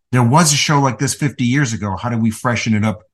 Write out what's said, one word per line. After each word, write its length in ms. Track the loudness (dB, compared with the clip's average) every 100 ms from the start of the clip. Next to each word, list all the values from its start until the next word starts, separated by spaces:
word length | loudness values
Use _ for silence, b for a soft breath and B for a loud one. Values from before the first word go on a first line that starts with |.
| _
"There 100 | 0
was 320 | 4 4 4
a 20 | 2
show 240 | 0 2
like 200 | 0 0
this 160 | -4 -2
fifty 300 | -4 -2 -2
years 280 | 0 -2
ago. 220 | -2 -6 -6
How 140 | -4
do 80 | -2
we 100 | -2
freshen 460 | -2 -2 -2 0 0
it 100 | 0
up?" 160 | -4 -10